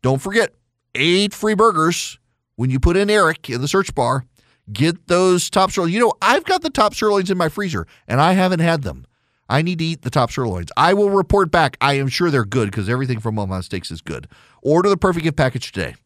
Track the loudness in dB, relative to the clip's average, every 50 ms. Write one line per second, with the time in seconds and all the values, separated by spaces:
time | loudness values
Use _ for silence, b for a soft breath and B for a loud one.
0 | 0 0 -2 -2 -4 -2 0 0 0 0 _ _ _ _ _ _ _ _ -4 -2
1 | 0 2 2 2 0 -2 -4 -2 -2 0 2 4 4 4 4 2 0 0 0 -2
2 | -8 -10 -14 _ _ _ _ _ _ _ _ -4 -2 -2 0 2 2 2 4 4
3 | 2 2 4 4 2 2 0 -4 -8 -8 -6 -4 -4 0 0 0 0 0 -2 -2
4 | -2 0 -2 -4 -6 _ _ _ _ _ _ _ _ -12 -2 0 0 0 0 -4
5 | _ 0 2 4 4 4 2 2 -2 -2 0 0 0 0 0 -2 -2 0 2 2
6 | 2 0 0 _ 2 2 2 2 2 0 -2 -2 -2 -4 0 2 0 0 0 0
7 | 0 2 2 2 0 0 -2 0 0 -2 -2 -6 -6 -4 -6 -6 -6 b b b
8 | b -4 0 2 2 4 4 2 2 0 2 2 2 2 0 0 -4 -8 -10 -10
9 | -18 _ _ _ _ _ _ _ _ -2 -2 0 0 -2 -2 -2 -4 -4 -4 -6
10 | -8 -4 0 0 0 0 -2 -4 -4 -4 -4 -6 -8 -4 0 2 4 4 4 4
11 | 2 2 2 0 2 2 2 2 2 2 2 2 2 0 0 _ 0 0 2 0
12 | -2 -2 -2 0 0 2 2 0 0 0 0 -2 -2 0 -2 -4 -4 -2 -2 -2
13 | -2 -4 -4 -4 -4 -6 -4 -4 -4 -4 -6 -6 -6 -8 -10 -10 -8 -10 -14 -12
14 | _ -10 -12 -12 -12 b b b b b b b b 2 2 4 4 2 0 2
15 | 0 -2 -2 0 -2 -4 0 0 0 0 -2 -6 -10 -8 -8 -8 -8 -8 -10 _
16 | _